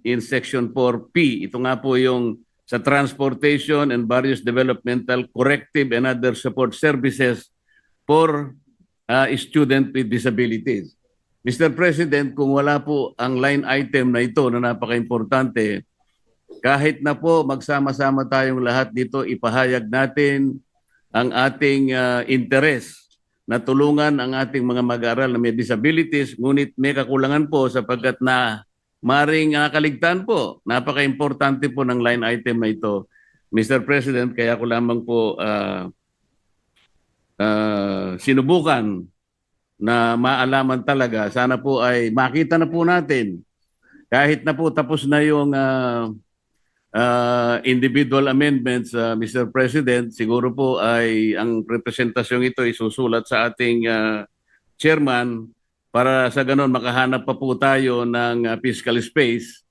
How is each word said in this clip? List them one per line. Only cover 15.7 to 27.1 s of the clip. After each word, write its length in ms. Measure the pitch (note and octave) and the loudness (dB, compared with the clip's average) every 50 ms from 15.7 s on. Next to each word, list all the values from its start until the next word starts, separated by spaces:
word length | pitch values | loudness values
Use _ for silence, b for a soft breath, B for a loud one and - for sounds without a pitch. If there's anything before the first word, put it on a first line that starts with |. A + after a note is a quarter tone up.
| G2+ G2+ - _ _ _ _ _ _ _ _ _ _ _ _ - - - | -2 -6 -8 _ _ _ _ _ _ _ _ _ _ _ _ -20 -10 -4
kahit 400 | - - C#3 C#3 D3 D#3 - A#2 | 0 0 2 2 2 0 0 -2
na 160 | C#3 D3 C3+ | -2 -4 -4
po 320 | - D3+ E3+ E3 D#3+ C#3+ | 0 0 2 2 2 2
magsama-sama 800 | C3 C#3 C3 - - C#3+ C#3 C#3 C3+ C3+ C#3 C#3 C3+ C3+ C3+ C3 | 0 -2 -4 -4 -2 -2 0 0 -2 -2 0 0 0 0 0 0
tayong 320 | A2+ C3+ C3+ C3+ C3 C3 B2+ | 0 0 0 0 0 0 -2
lahat 320 | B2 A#2+ A#2+ C3 C3 G#2+ | 0 0 0 0 0 -2
dito, 320 | A2 B2 B2+ - - C3+ B2+ | -2 -4 -4 -4 -4 -4 -4
ipahayag 640 | G#2 B2 - B2+ A2+ A2+ C3 C3 B2+ B2+ B2 A2 | -4 -4 -4 -2 0 2 2 2 2 0 -2 -2
natin 720 | G#2+ A#2+ C3 C3+ C3+ C3+ D3 C#3+ C#3+ C#3 C#3 C#3 C3+ - - - _ _ _ _ _ _ _ _ _ - | -2 0 0 0 0 0 0 0 2 2 2 0 -2 -2 -6 -12 _ _ _ _ _ _ _ _ _ -2
ang 160 | A2+ B2 B2+ | 0 0 0
ating, 640 | - B2 C3 C3+ - - D3 C#3 C#3 C#3 C3+ C3+ C3 | 2 2 2 0 0 0 0 2 2 2 2 0 0
ah, 320 | B2+ B2+ B2 B2 B2 A#2+ | 0 0 0 0 0 0
interes 800 | - C3 C3 A#2 B2 C3+ C3+ D3 D#3 C#3 A#2 - - - - _ _ _ _ _ _ _ _ _ - | 0 0 0 2 2 2 4 4 4 2 0 -4 -10 -18 -20 _ _ _ _ _ _ _ _ _ -4
na 80 | A#2 | -4
tulungan 560 | A#2+ A2 C3+ C3 C#3 D3 D3 D3 D3 D3+ D3+ D3 C3+ | -4 -2 0 2 2 4 4 4 2 2 2 0 0
ang 160 | B2 B2+ C3 | -2 -4 -4
ating 240 | C3 C3+ A2+ C#3+ C3 | -4 -4 -2 -2 -2
mga 240 | B2 B2 B2 B2 B2 | -2 0 0 0 0
mag-aaral 480 | A#2+ A#2+ A#2+ A#2 A#2 A#2 B2+ C3+ B2+ B2 | 0 -2 -2 -2 -2 0 0 0 0 0
na 80 | A#2 | 0
may 80 | A#2+ A#2 | 0 0
disabilities, 880 | A2+ B2 A#2 A2 A#2+ G#2+ A#2+ D#3 D#3+ D#3+ D#3+ D#3+ D3+ C#3+ C3+ - - | 0 0 -2 -2 -2 0 0 2 2 2 0 0 0 -2 -2 -2 -4
ngunit 400 | - A#2+ C3+ C#3 C#3+ C#3+ C#3 - | -4 0 2 2 2 0 -2 -2
may 160 | B2+ C3+ C#3+ C3+ | -2 -2 0 0
kakulangan 560 | C#3 B2+ - | -2 -2 0